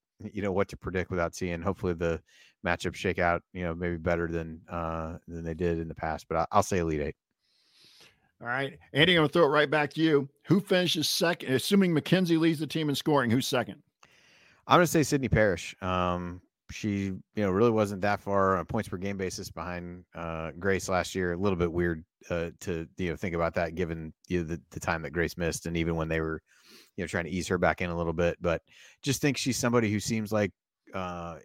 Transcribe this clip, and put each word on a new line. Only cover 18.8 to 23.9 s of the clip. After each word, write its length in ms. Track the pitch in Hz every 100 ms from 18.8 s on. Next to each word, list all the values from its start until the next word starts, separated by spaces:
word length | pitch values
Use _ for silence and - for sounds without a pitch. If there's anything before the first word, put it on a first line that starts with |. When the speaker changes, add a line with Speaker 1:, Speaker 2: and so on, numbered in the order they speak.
| -
Speaker 1:
per 80 | 95
game 200 | 98 98
basis 320 | 92 - 92
behind, 540 | - 85 87 87 87 90
uh, 380 | 85 85 80 80 71
Grace 300 | 98 95 -
last 260 | 92 82 95
year. 160 | 90
A 40 | 85
little 200 | 101 92
bit 140 | 87
weird, 320 | 85 87 82 80 _ -
uh, 200 | 87 85 -
to, 260 | - 82 85 -
you 120 | 90
know, 60 | 76
think 180 | 95 85
about 180 | 82
that 220 | 92 85 82
given, 380 | 85